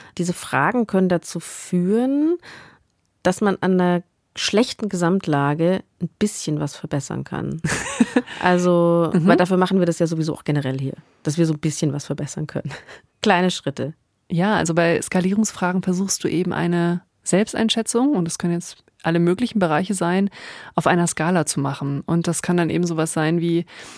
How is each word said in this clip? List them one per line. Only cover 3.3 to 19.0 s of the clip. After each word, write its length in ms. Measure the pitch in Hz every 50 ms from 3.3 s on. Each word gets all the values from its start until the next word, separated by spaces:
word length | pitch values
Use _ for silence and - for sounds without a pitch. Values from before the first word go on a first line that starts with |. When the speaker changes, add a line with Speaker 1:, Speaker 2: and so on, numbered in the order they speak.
| 185 -
Speaker 1:
man 160 | 220 202 190 -
an 140 | - 185 185
einer 300 | 185 180 180 175 175 175 _ _ _ _ _ - -
schlechten 500 | - - - 202 240 - - - 220 202
Gesamtlage 960 | 196 175 175 165 185 196 - 175 147 143 139 143 147 160 165 175 185 190 - _ _ -
ein 80 | - 165 _ -
bisschen 400 | 214 208 - - - - 151 147
was 160 | 151 147 -
verbessern 480 | - - 151 - 143 - - - 131 143
kann. 360 | - - - - - 143 165 -
Speaker 2:
<laughs> 60 | 156 - - - 523 571 539 - - - - - - - -
Speaker 1:
Also, 720 | - 180 180 180 180 180 175 175 170 170 170 170 170 156 -
Speaker 2:
Mhm. 140 | 180 156 196
Speaker 1:
weil 100 | - -
dafür 200 | 180 175 185 180
machen 220 | 185 180 190 196
wir 60 | 180
das 140 | 170 165 -
ja 80 | 175 165
sowieso 260 | 170 160 156 160 143
auch 100 | - -
generell 360 | - 147 147 135 131 131 135
hier, 140 | 139 135 - - - _ _ _ -
dass 140 | 156 147 170
wir 80 | 170
so 80 | 160 156
ein 60 | 143
bisschen 340 | - 156 - - - 147 135
was 120 | 143 -
verbessern 420 | - 147 - 147 139 - - 151 -
können. 240 | - - - 143 - - - - -
<laughs> 260 | - _ _ _ _
Kleine 300 | - 214 190 175 180 180
Schritte. 420 | 175 - - 139 135 - 131 139 160 _ _ _ _ _ _ -
Speaker 2:
Ja, 260 | 185 165 180 208 214
also 180 | 170 160 170 165
bei 280 | 170 170 170 165 -
Skalierungsfragen 800 | - - - 185 175 190 196 220 220 - - - 185 175 180 190
versuchst 420 | 180 185 180 180 196 190 - - -
du 40 | 160
eben 260 | - 170 180 175 -
eine 480 | - 165 170 175 170 170 170 175 175 - _ _ _ -
Selbsteinschätzung, 920 | - - 185 220 - - - 226 220 - 233 220 - - 233 254 285 294
und 100 | - 170
das 120 | 170 - -
können 160 | - 175 170
jetzt 300 | 175 - - - _ _ _ _ _